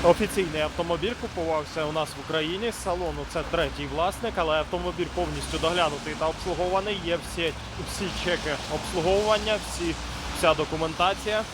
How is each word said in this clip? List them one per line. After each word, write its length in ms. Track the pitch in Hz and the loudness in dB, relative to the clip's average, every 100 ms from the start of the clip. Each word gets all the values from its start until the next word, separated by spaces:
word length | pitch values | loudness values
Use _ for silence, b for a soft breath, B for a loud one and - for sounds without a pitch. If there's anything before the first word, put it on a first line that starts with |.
Офіційний 580 | 175 175 214 208 180 151 | 8 6 4 2 0 0
автомобіль 520 | 151 - 170 170 185 240 | -2 -2 -2 0 0 -2
купувався 640 | 233 - 165 156 147 165 151 | -6 -2 0 0 -2 -2 -2
у 60 | |
нас 180 | 156 147 | 0 -2
в 100 | 139 135 | -4 -2
Україні. 460 | 160 156 185 233 | 0 0 0 -2
З 120 | 220 | -4
салону 420 | 196 175 175 147 139 | -2 0 -2 -4 -4
це 80 | 165 147 | -4 0
третій 360 | - 147 131 143 139 | 2 0 0 -4 0
власник, 380 | 175 202 233 190 | 0 0 -4 0
але 240 | 160 156 | 2 2
автомобіль 480 | 147 180 175 170 160 - | 2 -2 -2 -2 -2 -2
повністю 420 | 170 147 135 156 | -2 -2 -4 0
доглянутий 560 | 156 175 160 143 156 151 | 0 4 2 0 -6 -2
та 80 | 156 | -2
обслугований. 720 | 156 190 165 180 190 196 202 170 | -2 -4 0 2 0 0 -2 0
Є 120 | 170 131 | -2 -2
всі, 220 | - 165 143 - - 151 | -2 -2 -2 -10 -8 -8
всі 140 | - 196 - | -4 -4 -2
чеки 320 | 175 170 151 139 - | 0 0 0 -4 -2
обслуговування, 840 | 151 - 180 165 196 214 214 214 214 - | -4 -2 0 4 4 6 4 4 0 -2
всі, 260 | - 170 147 - - - - | -2 -2 -2 -6 -6 -6 2
вся 160 | 170 | 4
документація. 920 | 151 151 156 160 160 175 196 214 214 214 | 4 2 0 -2 2 2 2 -2 -2 -2